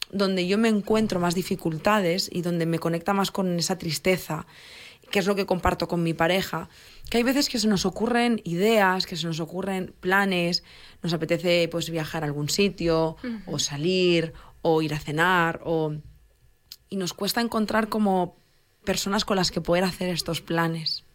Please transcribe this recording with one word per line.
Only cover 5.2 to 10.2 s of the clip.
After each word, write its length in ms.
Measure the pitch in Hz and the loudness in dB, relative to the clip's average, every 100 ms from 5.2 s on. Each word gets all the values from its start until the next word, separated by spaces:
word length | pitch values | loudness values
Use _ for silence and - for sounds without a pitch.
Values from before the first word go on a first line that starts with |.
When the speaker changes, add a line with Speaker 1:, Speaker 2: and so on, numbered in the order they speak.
Speaker 1:
es 40 | |
lo 100 | 185 | 0
que 120 | 196 190 | 0 0
comparto 420 | 180 185 180 170 | 0 0 0 -2
con 140 | 175 | 0
mi 100 | 165 | 0
pareja, 560 | 160 170 190 180 165 160 - - - - | 2 2 2 -2 -6 -10 -18 -20 -16 -2
que 80 | 233 | 0
hay 60 | |
veces 260 | 240 269 285 | 2 2 0
que 100 | 240 | 0
se 80 | 214 | 2
nos 200 | 190 190 | 2 0
ocurren 560 | - 220 233 240 226 | -2 0 2 2 0
ideas, 640 | 170 170 214 220 190 185 - | -2 0 4 4 4 2 -2
que 100 | 175 | -6
se 100 | 165 | -4
nos 140 | 160 | -4
ocurren 540 | 160 180 190 190 190 - | -6 -6 -4 -4 -6 -6
planes, 600 | 185 196 | 2 4